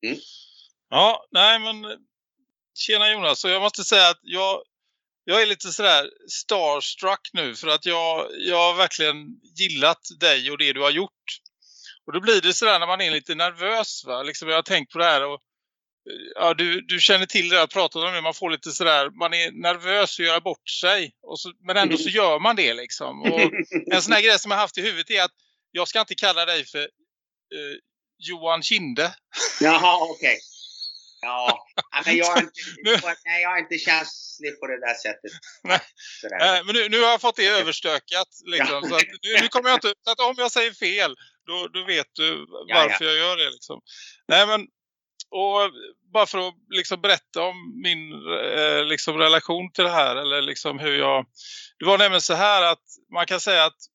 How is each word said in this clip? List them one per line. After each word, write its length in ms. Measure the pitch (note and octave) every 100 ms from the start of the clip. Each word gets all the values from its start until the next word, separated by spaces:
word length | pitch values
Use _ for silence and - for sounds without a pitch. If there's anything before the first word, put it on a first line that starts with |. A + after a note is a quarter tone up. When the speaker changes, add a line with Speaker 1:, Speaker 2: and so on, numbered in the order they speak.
Speaker 1:
det. 60 | A2
Speaker 2:
Mm. 120 | D4 - - - _ _ _ _
Speaker 1:
Ja, 360 | C3 G3+ A3+ -
nej, 280 | - G3+ A3+
men 160 | A3 A3 G#3+ G#3+ _ _ _ _ _ _ _ -
tjena, 360 | - G#3+ G#3+
Jonas. 280 | G#3+ E3+ C3+
Så 100 | F3+
jag 120 | F#3+
måste 220 | G#3 -
säga 260 | F#3 G#3 F3+
att 100 | E3+
jag, 420 | - F3 F#3+ G3 - _ _ _ _ _ -
jag 160 | G3
är 40 | G#3+
lite 220 | G3 F#3+
sådär 420 | - G#3 D#3 C#3+ _ -
starstruck 1000 | - - G#3 D#3+ C#3+ C3+ - F#3+ G3 -
nu 220 | F3+ D3 A#2
för 120 | D#3+
att 180 | D3+ F3+
jag, 420 | E3+ E3 D#3+ -
jag 260 | - - F3
har 200 | F3 F3
verkligen 400 | F3+ - D#3 D3 D3 - _ D#3+
gillat 420 | F#3+ D#3 C#3+ F3 - D#3+
dig 320 | E3 C3+ B2+
och 60 | C#3+
det 160 | D3
du 80 | C3+
har 100 | C#3+
gjort. 340 | D3 G3 _ - - _ _ _ - - - -
Och 80 |
då 60 | D#3
blir 200 | G3+ A3
det 120 | E3+
sådär 260 | - A3+ F#3+
när 80 | E3+
man 140 | F#3
är 100 | F#3
lite 240 | D#3 - D#3+
nervös, 680 | F3 E3+ F#3 A3+ G#3+ - C3+
va? 160 | B2
Liksom, 260 | C#3 D3+ D#3+
jag 60 | D#3+
har 60 |
tänkt 320 | D#3+ F#3 C3+
på 60 | E3
det 60 | E3+
här 200 | D3 C#3
och 140 | C#3+ _ _ _ _ _ _ - - - -
ja, 180 | E3+
du, 280 | D#3+ F3 F3
du 180 | E3+ F3+
känner 260 | - F#3+ F#3
till 240 | G#3 F3
det, 60 | F3+
jag 140 | D#3+
pratade 380 | G3 E3+ E3 E3+
om 60 |
det, 80 | F3+
man 120 | D#3+
får 160 | D#3+ F3+
lite 220 | D#3 -
sådär, 380 | C#3+ E3+ D3+ C#3
man 240 | A2+ E3
är 180 | E3+ E3
nervös 680 | - E3+ F3 F3 G3+ G3 -
att 60 | E3+
göra 140 | E3
bort 300 | E3+ E3 -
sig, 420 | - F3+ G3+ D#3+ _
och 180 | - D#3
så, 140 | F3+ F3 F3+
men 100 | F#3
ändå 200 | F#3+ D#3+
så 60 | D#3+
Speaker 2:
Mm. 40 | G3
Speaker 1:
gör 240 | G3 D3+
man 160 | F#3+ A3
det, 180 | D3
liksom. 480 | A#2 B2 - C3+ C#3
Och 180 | G#3 E3
Speaker 2:
<laughs> 540 | - G3 D#3 F3 -
Speaker 1:
en 80 | F#3
sån 120 | F#3+
här 80 | A3+
grej 180 | A3 G3+
som 120 | G#3
jag 60 | G3+
haft 200 | G#3 -
i 40 |
huvudet 280 | G3 F3 E3
är 140 | G#3+
att 80 | F3+ _ _ _ _
jag 160 | E3+ F3
ska 120 | A3
inte 160 | A3 -
kalla 300 | G3+ E3+ E3+
dig 200 | E3+ C3
för, 140 | D3+
eh, 960 | D3 _ _ _ _ _ _ D#3 D3 C#3+ _ _ _ _
Johan 460 | E3 F3 D#3+ E3
Kinde. 520 | - G#3+ E3 A#2+ E3 - _ - - -
Speaker 2:
Jaha, 360 | D3 D#3+ F3+ F3 E3
okej. 300 | D3+ C#3 A2 - - - - - - _ _
Ja. 440 | B2 B2 B2 - - - -
Ja, 100 | C#3+ D#3+
men 100 | E3+
jag 200 | E3+ E3+
är 40 |
inte, 100 | E3 - -
Speaker 1:
<laughs> 160 | E3+
Nu 80 | G#3 A3 F3 E3+ E3+
Speaker 2:
nej, 160 | E3+
jag 160 | F3+ F3+
är 40 |
inte 160 | E3 E3+
känslig 840 | - D#3+ D#3 - - - D3 -
på 80 | C3+
det 120 | B2
där 140 | B2
sättet. 380 | A#2 - G#2 G#2+ - -
Speaker 1:
<laughs> 160 | -
Nej. 160 | - F#3 - _ - -
Speaker 2:
Sådär. 160 | - -
Speaker 1:
Nej, 240 | E3+ F3+ F3+
men 100 | A3
nu, 140 | G#3+
nu 120 | A3
har 80 | A#3
jag 120 | A#3
fått 140 | B3 -
det 140 | G3
Speaker 2:
Okej. 120 | G#3
Speaker 1:
överstökat, 680 | E3 D3+ E3+ D3 - F3+ F#3 - F3
liksom, 340 | E3+ C#3 C#3+
Speaker 2:
Ja. 60 | D#3+
Speaker 1:
så 60 | E3
att 60 | - -
nu, 180 | G3 A3
nu 60 | A3+
kommer 220 | B3+ B3
jag 80 | B3+
inte, 160 | D4+ -
så 80 | -
att 80 | A3+
om 160 | B3 B3+
jag 140 | B3
säger 200 | A#3+ A#3
fel, 440 | G#3 F#3+ G3 F3+ B2+ - _ -
då, 200 | F3 F3
då 180 | E3+ F#3
vet 220 | E3+ C#3
du 320 | - D#3 D#3+ D3+ - F2
Speaker 2:
Ja, 80 | -
Speaker 1:
varför 300 | D3+ - D#3
Speaker 2:
ja. 60 |
Speaker 1:
jag 80 | D#3
gör 180 | E3+ F3
det, 120 | D3+
liksom. 320 | B2 - C#3 _ - - - _
Nej, 200 | D#3+ G#3
men, 140 | G#3+ G3 _ _ _ _ _ -
och 420 | F#3+ G3 G3+ G3+ B2+ - - _
bara 120 | F#3 G3+
för 220 | G3 F#3
att, 60 | F3 _
liksom, 320 | F#3+ F3 F#3
berätta 400 | G3 F#3 _ -
om 380 | F3 F3+ F3 G#3
min, 280 | F3+ E3 D#3 D3+ D3+ - A#2+ D3+
eh, 280 | D3+ D3 D3+
liksom, 320 | D#3 - D#3
relation 540 | D#3+ D#3+ - F3 F3+
till 120 | -
det 80 | F3+
här, 240 | E3+ C#3 B2
eller, 260 | C#3+ C#3+
liksom, 380 | C#3 C#3 D#3 C#3+
hur 200 | D3+ C#3+
jag, 260 | C#3 C3+ C3 _ - - - _
det 60 | D#3+
var 120 | G3
nämligen 240 | G3+ F#3
så 120 | -
här 300 | E3 G3+ G3+ F3
att 120 | E3 _ - _
man 120 | E3+ E3+
kan 140 | F#3
säga 260 | F#3 F#3 D#3+
att 120 | _ -